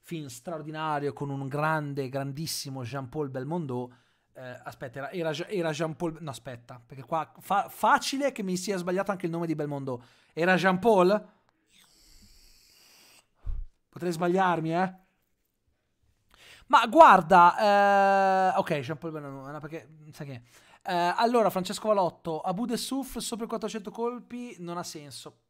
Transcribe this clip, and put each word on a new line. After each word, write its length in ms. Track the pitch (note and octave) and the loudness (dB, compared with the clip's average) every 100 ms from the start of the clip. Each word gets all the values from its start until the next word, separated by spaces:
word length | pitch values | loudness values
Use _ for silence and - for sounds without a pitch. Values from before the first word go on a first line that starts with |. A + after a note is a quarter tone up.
Film 240 | - E3 C#3+ | -10 -10 -10
straordinario 840 | - - D#3+ D3+ D#3 D#3 D3 C#3+ | -14 -10 -10 -10 -6 -4 -2 -4
con 160 | C3+ C#3+ | -6 -8
un 180 | C#3 C#3 | -6 -6
grande, 640 | C#3+ D#3 D#3+ D3 C#3 C3 | -2 0 -2 -4 -6 -6
grandissimo 720 | C3+ C#3 C#3 E3 - C#3 C3+ | -6 -6 -8 -8 -8 -8 -10
Jean-Paul 460 | A#2+ C#3 C3 D#3 C#3+ | -8 -8 -8 -6 -6
Belmondo. 640 | C3 C3+ F3 D3+ B2 B2 B2 _ _ _ | -6 -6 -6 -4 -6 -8 _ _ _ _
Eh, 260 | - B2+ B2 | -20 -16 -14
aspetta, 360 | - A#2 C3+ B2 | -16 -14 -14 -12
era, 120 | C3+ | -10
era, 360 | F#3+ D#3+ D3 E3+ | -4 -4 -4 -6
era 240 | G#3 E3 | -4 -2
Jean-Paul, 460 | D3 D#3+ D#3 E3+ D#3+ | -2 -6 -4 -6 -6
no, 80 | D#3+ | -12
aspetta, 500 | A#2+ - A#2+ _ B2+ | -14 -14 -16 _ -20
perché 200 | _ C3+ | _ -20
qua 280 | - E3 D3+ - | -6 -4 -4 -12
fa-, 300 | - G3+ - | -2 0 0
facile 640 | - G#3+ C#4 - C4+ C#4 | 0 4 4 2 -2 -2
che 100 | B3+ | -2
mi 160 | G3 F3+ | -4 -4
sia 200 | F#3 G3 | -2 -4
sbagliato 340 | F3 F3+ G3 | -2 -2 -2
anche 160 | F#3+ F3 | -4 -4
il 40 | |
nome 140 | E3 E3+ | -4 -4
di 80 | |
Belmondo. 500 | D3+ D3 C#3+ C#3 B2 - _ _ | -4 -4 -6 -6 -10 -12 _ _
Era 220 | - F3 F3+ | -2 2 4
Jean-Paul? 760 | F#3 F#3 A#3 G#3 F3+ G#3 - _ _ _ _ _ _ _ _ - - _ _ _ _ _ _ _ _ _ _ _ - - - _ _ | 2 2 4 6 6 4 -2 _ _ _ _ _ _ _ _ -20 -20 _ _ _ _ _ _ _ _ _ _ _ -6 -6 -8 _ _
Potrei 220 | - F3 | -8 -6
sbagliarmi, 640 | E3 F3+ F#3 F#3 E3+ D#3+ | -2 0 2 2 0 -2
eh? 220 | E3 F#3 F#3 _ _ _ _ _ _ _ _ _ _ _ _ _ _ - - _ | -2 -2 -6 _ _ _ _ _ _ _ _ _ _ _ _ _ _ -20 -20 _
Ma 200 | C#4 A#3 | 4 6
guarda, 1700 | B3+ D#4 F#3+ D#3+ F#3 F3 - G#3+ G3+ G3+ G3+ G3 G3 F#3+ F#3+ F#3 | 10 12 10 8 8 8 6 4 6 6 6 6 4 4 4 2
eh, 40 | F#3 | 2
ok, 220 | - D3+ | -2 -2
Jean-Paul 320 | B2+ D#3 E3 | -4 -8 -8
Belmondo, 400 | D#3 C#3+ C3+ C3+ | -10 -12 -12 -12
no, 80 | D3 | -14
perché, 280 | D3+ D#3+ A2+ D#3 D3+ | -12 -14 -16 -20 -20
sai 140 | - C#3+ | -16 -14
che, 160 | B2 - _ _ _ | -14 -18 _ _ _
eh, 300 | - F3+ F3 F3 | -4 0 0 2
allora, 360 | A#3 A#3+ G3+ | 2 4 2
Francesco 380 | F#3 F#3 G3+ A3 | 0 -6 -6 0
Valotto, 520 | G#3 F3 - - D#3 | 2 2 -2 -8 -6
Abu 240 | F#3 F3+ B3 | -4 -4 -4
de 120 | A#3 | -4
Souffle 440 | - C4+ C4+ A#3+ | -4 -8 -8 -10
sopra 240 | - G#3 A3+ | -8 -8 -8
i 20 | |
quattrocento 440 | A3+ A3 A3 G#3 | -6 -6 -8 -12
colpi, 640 | G3+ A#3 B3 - A#3+ A#3+ F3 | -8 -8 -8 -14 -14 -14 -14
non 180 | F3 F3 | -10 -10
ha 60 | |
senso. 580 | E3+ E3 D3 B2 D#3+ _ _ | -10 -12 -16 -18 -18 _ _